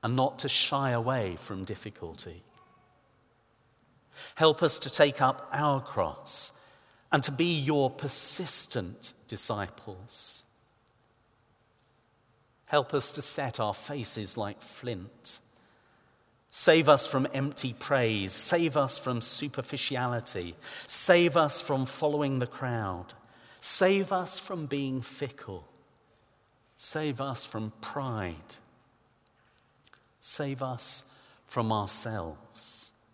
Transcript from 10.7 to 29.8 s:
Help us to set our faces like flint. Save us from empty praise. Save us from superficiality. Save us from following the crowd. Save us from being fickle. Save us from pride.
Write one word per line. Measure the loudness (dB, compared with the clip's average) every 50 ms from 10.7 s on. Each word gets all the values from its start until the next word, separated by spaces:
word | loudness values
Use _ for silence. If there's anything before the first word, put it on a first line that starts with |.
| _ _ _ -20 _ _ _ _ _ _ _ _ _ _ _ _ _ _ _ _ _ _ _ _ _ _ _ _ _ _ _ _ _ _ _ _ _ _ _
Help | 0 0 0 0 2 -2
us | 0 0 0
to | -2 0
set | 0 0 0 0 -2 -6 -4 -2
our | -2 -2 -2
faces | -4 -8 -8 -8 -6 -2 -2 -2 -2 -2 -4 -4
like | -4 -4 -6 -8 -12
flint. | -14 -14 -14 -10 -8 -8 -8 -8 -10 -14 -18 -14 -12 -10 -10 -10 -14 -20 _ _ _ _ _ _ _ _ _ _ _ _ _ _ _ _ _ _ _ _
Save | 0 4 6 8 8 8 8 8
us | 8 6 6
from | 2 2 0 0 0
empty | -2 -2 -4 -2 -2 -2 -4 -4
praise. | -4 -6 -2 0 2 2 2 2 2 0 0 0
Save | 2 2 4 4 4 2 2 2 2
us | 2 2 2 0 -2
from | -2 -2 -2 0
superficiality. | 0 0 0 0 -4 -4 -6 -8 -8 -6 -6 -4 -2 -2 -2 -2 -2 -2 -2 -2 -4 -4 -6 -6 -6 -8 -10 -14 -16 -14 -14 -12 -2
Save | 4 4 6 8 8 8 8 8 6 6
us | 4 4 4 2 -2
from | 0 0 0 0 0
following | -4 -4 -2 0 0 2 2 0 0 0 -2
the | -2
crowd. | -4 -6 -8 -6 -4 -2 -2 -2 -2 -4 -6 -8 -14 -18 -20 -20 -20 -20 -20 -20 -20 -12 -2
Save | 2 2 4 6 6 6 6 4 2 0
us | -2 -2 -2 -2 -4 -6
from | -6 -6 -8 -6 -4
being | -4 -2 -2 -2 -2 -4 -4
fickle. | -6 -8 -6 -6 -8 -8 -8 -14 -14 -14 -14 -14 -14 -18 -20 -20 -20 _ -20 _ _ _ -20 -20 _ _ _ _ _ _ _ _ _ _ _
Save | -6 -6 -4 -2 -2 -2 -2 -4 -4
us | -6 -4 -4 -4 -6
from | -6 -6 -6 -6 -6 -10 -12
pride. | -14 -8 -8 -6 -6 -4 -4 -4 -4 -6 -6 -10 -14 -20 -20 -20 -20 _ _ _ _ _ _ _ _ _ _ _ _ _ _ _ _ _ _ -20 _ _ _ _